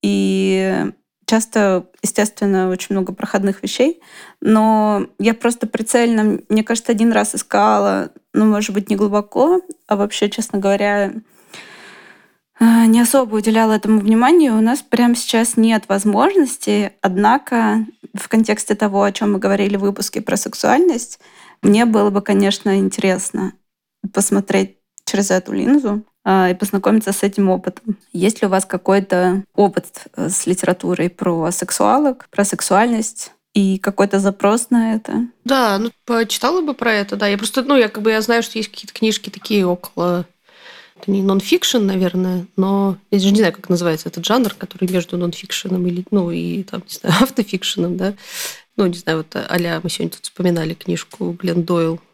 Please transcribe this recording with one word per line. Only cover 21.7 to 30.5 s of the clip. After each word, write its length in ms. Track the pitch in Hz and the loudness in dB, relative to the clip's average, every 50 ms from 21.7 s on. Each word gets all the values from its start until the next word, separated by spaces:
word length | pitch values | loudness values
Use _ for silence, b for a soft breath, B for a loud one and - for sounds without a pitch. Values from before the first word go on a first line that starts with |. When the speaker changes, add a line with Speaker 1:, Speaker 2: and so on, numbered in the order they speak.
| 202 214 240 | 4 4 4
Speaker 1:
было 260 | 240 220 214 202 208 | 2 2 2 2 2
бы, 120 | 196 202 202 | 0 -2 -2
конечно, 560 | - 208 196 202 196 196 - - 208 196 196 | 0 0 2 2 0 -2 -2 -2 0 0 2
интересно 760 | 196 190 190 - - 190 185 185 - - - - 190 190 - _ _ _ _ _ _ _ _ _ - 196 - | 0 -2 -2 0 0 0 0 0 -4 -6 -6 -6 -6 -6 -8 _ _ _ _ _ _ _ _ _ -14 -6 -4
посмотреть 680 | - 196 - - 196 196 - - 196 196 190 _ _ _ _ _ - _ | -2 -2 0 0 0 0 0 0 -2 -2 -2 _ _ _ _ _ -16 _
через 260 | - - 196 202 196 | -6 -4 -2 0 0
эту 220 | 190 185 185 - 107 | 0 -2 -2 -4 -6
линзу, 520 | 98 - - 269 294 262 220 202 214 214 _ _ _ _ 208 | -2 0 2 2 2 2 0 -4 -4 -6 _ _ _ _ 0
а, 200 | 190 190 185 180 | 2 2 4 2
и 40 | 180 | 0
познакомиться 580 | 180 - 196 - 196 190 - 208 220 214 - 196 | -2 -4 -4 -4 -2 0 2 2 2 2 0 -2
с 100 | - - | 0 -2
этим 260 | 202 196 - 196 190 | -2 0 0 2 2
опытом. 480 | 185 185 - - - - _ 233 202 - _ _ _ | 2 0 -2 -6 -10 -8 _ -8 -8 -8 _ _ _
Есть 300 | 180 175 202 220 - - | 0 0 0 0 0 -2
ли 60 | 202 | 0
у 20 | |
вас 160 | 185 190 196 | 0 0 -2
какой-то 760 | - - 180 _ - 190 202 196 196 - 180 180 185 180 196 196 _ _ | -2 -6 -6 _ 2 2 2 2 2 0 2 2 2 0 0 -4 _ _
опыт, 480 | - 208 196 - - - - _ - - - _ | 2 2 2 2 -2 -8 -8 _ -20 -20 -20 _
э, 140 | - 185 - | -6 -6 -4
с 180 | 185 - - | -4 -4 -2
литературой 640 | - | -2